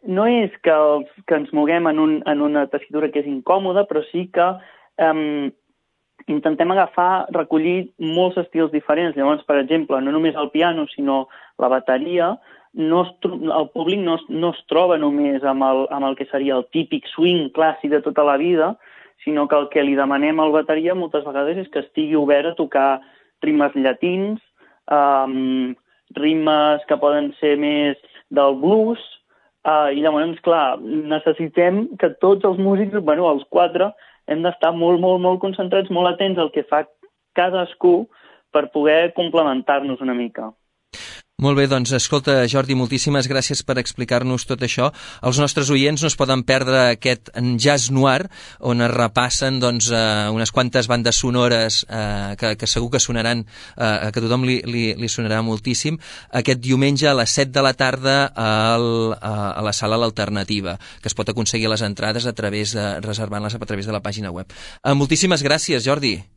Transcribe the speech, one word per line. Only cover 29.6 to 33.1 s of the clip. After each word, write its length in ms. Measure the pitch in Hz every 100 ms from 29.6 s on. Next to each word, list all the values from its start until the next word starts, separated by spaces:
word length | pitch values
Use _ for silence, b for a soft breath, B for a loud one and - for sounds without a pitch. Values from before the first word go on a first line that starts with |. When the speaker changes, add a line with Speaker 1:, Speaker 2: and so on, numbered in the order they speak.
Speaker 1:
eh, 320 | - 156 147 139
i 80 |
llavors, 340 | 156 151 165 165
clar, 340 | - 165 139 127
necessitem 1040 | - 156 151 156 156 156 165 160 175 190 233 247
que 140 | 175 -
tots 240 | 185 202
els 160 | 196 180
músics, 400 | 190 196 208 208
bueno, 300 | 160